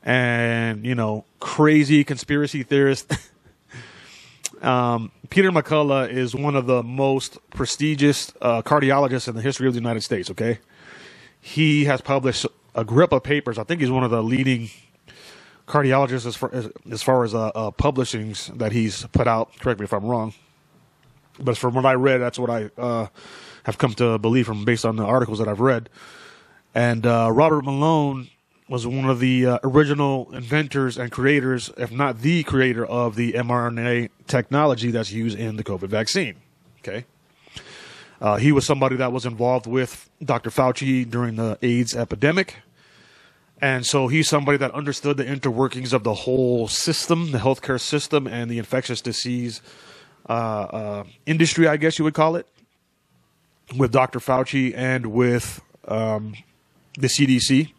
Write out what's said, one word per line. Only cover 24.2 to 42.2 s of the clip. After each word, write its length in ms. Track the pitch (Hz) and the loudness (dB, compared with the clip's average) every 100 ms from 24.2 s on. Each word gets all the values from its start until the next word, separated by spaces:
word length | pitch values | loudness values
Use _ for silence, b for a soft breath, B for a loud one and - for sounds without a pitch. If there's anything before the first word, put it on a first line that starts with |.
| 110 127 113 | 2 2 0
from 180 | 107 | -2
based 220 | 107 117 113 | 0 0 0
on 100 | 110 | -2
the 80 | |
articles 360 | 104 127 117 107 | 0 2 0 -2
that 100 | 107 | -4
I've 100 | 104 | 0
read. 300 | 127 120 113 B B B B B B B B | 2 0 -4 B B B B B B B B
And, 320 | 117 120 117 120 | 0 0 2 2
uh, 240 | 117 113 | 2 2
Robert 320 | 113 156 151 135 | 4 4 4 0
Malone 640 | 139 156 160 143 135 127 _ _ _ _ | 0 2 4 2 -2 -10 _ _ _ _
was 180 | 127 117 | -6 -4
one 220 | 131 131 | -2 0
of 100 | 123 | 2
the, 260 | 127 127 127 | 2 4 2
uh, 140 | 120 | 2
original 680 | 135 135 147 147 143 135 120 | 2 4 4 2 0 0 -4
inventors 640 | 131 117 147 147 139 131 120 | -12 -4 -2 0 -2 -2 -2
and 140 | 120 | -8
creators, 580 | 123 131 147 131 127 - - | 0 2 4 2 -2 -4 -8
if 140 | 120 | -8
not 300 | 117 139 113 | -2 -2 0
the 220 | 131 170 | 2 2
creator, 420 | - 135 131 113 113 | 2 2 2 2 -2
of 320 | 120 120 107 | -2 -2 0
the 180 | 120 113 | -2 -2
M 160 | 120 | 0
R 160 | 123 120 | 0 -2
N 100 | 117 | -2
A 320 | 117 120 120 _ - | -2 -2 -2 _ -2
technology 640 | 127 117 139 151 120 120 | -2 0 2 2 2 -2
that's 220 | 113 104 | -2 -4
used 260 | 107 113 101 | -4 -6 -4
in 200 | 110 107 | -6 -6
the 60 | 104 | -6
covid 240 | 95 95 | -6 -4
vaccine. 460 | 107 110 196 143 90 _ _ _ _ | -2 -2 -2 -4 -8 _ _ _ _
Okay? 260 | - 101 127 _ _ B B B B B B B B B | -12 -12 -12 _ _ B B B B B B B B B
Uh, 160 | 110 104 | 0 2
he 160 | 131 | 4
was 120 | 143 - | 4 2
somebody 300 | 143 135 127 | 0 0 0
that 160 | 127 | -2
was 140 | 127 120 | -4 -6
involved 420 | 113 123 127 113 | -2 0 0 0
with 420 | 127 127 - - _ | -4 -4 -8 -20 _
Doctor 260 | 135 120 117 | -4 -2 -2
Fauci 580 | - 131 123 139 131 120 | 0 0 0 0 0 0
during 280 | 120 120 110 | -2 -2 -2
the 240 | 113 104 | -4 -2
aids 320 | 123 120 117 | 0 2 0
epidemic. 600 | 120 117 107 | -2 -4 0